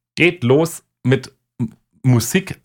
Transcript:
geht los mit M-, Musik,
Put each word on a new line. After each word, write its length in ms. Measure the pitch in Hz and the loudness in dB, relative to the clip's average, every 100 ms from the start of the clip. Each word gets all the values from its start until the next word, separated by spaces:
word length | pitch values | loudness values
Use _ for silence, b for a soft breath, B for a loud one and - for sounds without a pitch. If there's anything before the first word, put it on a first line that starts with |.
| _ - | _ -2
geht 260 | 165 175 | 0 0
los 400 | 120 139 165 - _ _ | 2 2 0 -6 _ _
mit 300 | 123 135 - _ _ - | -2 -2 -4 _ _ -10
M-, 160 | 117 - _ _ | -10 -12 _ _
Musik, 580 | 135 120 113 190 190 - | 0 0 0 -4 -4 -12